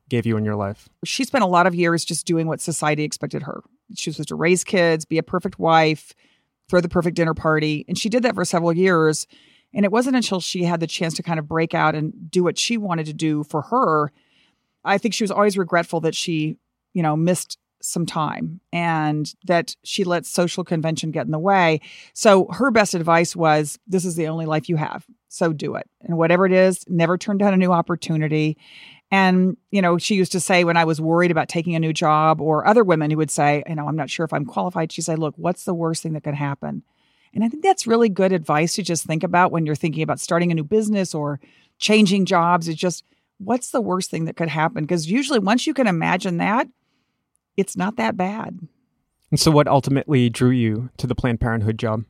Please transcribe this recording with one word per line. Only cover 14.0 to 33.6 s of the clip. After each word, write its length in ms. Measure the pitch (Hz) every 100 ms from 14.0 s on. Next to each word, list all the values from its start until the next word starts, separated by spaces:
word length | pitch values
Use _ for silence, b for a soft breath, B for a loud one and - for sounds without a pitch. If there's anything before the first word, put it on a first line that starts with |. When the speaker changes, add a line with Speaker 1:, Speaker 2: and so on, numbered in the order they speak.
| 147 _ _ _ _ _ _ _ 165
Speaker 2:
I 120 | 196
think 160 | 226
she 100 | -
was 80 | 202
always 260 | 202 208 190
regretful 420 | 170 170 170 165
that 140 | 160 -
she, 420 | - 160 156 - _ _ _
you 80 | 180
know, 140 | 156 156
missed 420 | 170 185 - - _ _
some 240 | - 175 165
time 540 | 170 151 - 165 175 -
and 640 | 170 170 160 151 151 151 - -
that 300 | 170 160 -
she 200 | - -
let 220 | 180 170 -
social 380 | - 175 -
convention 480 | 170 165 160 160 160
get 140 | 151 135
in 60 |
the 80 | 156
way. 420 | 185 196 165 156 B B B
So 340 | - 226 190 -
her 200 | 175 269
best 240 | 220 202 180
advice 400 | 165 165 170 175
was, 420 | 160 151 151 - -
"This 200 | 185 180
is 100 | 165
the 120 | 156
only 180 | 165 160
life 240 | 156 165
you 80 | 160
have. 280 | - - - _ _
So 260 | - 170
do 220 | 147 147 107
it. 120 | - _
And 160 | - 165
whatever 280 | 165 180 190
it 80 |
is, 300 | 185 185 180 -
never 300 | 175 165 180
turn 200 | - 202
down 160 | 202
a 40 | 185
new 140 | 180
opportunity." 880 | 170 165 170 - 160 156 156 156 151 B B B B -
And, 460 | 196 185 185 185 - -
you 120 | 196
know, 160 | 175 175
she 180 | - 202
used 160 | 180
to 80 | 185
say 240 | - 180
when 120 | 170 170
I 100 | 160
was 140 | 156
worried 300 | 160 165 180
about 200 | 160 -
taking 260 | 170 165 165
a 40 |
new 140 | 160
job, 480 | 156 156 151 160 156
or 240 | 151 151 -
other 180 | 226
women 280 | 190 160 151
who 60 | 156
would 140 | 151
say, 320 | - 147 147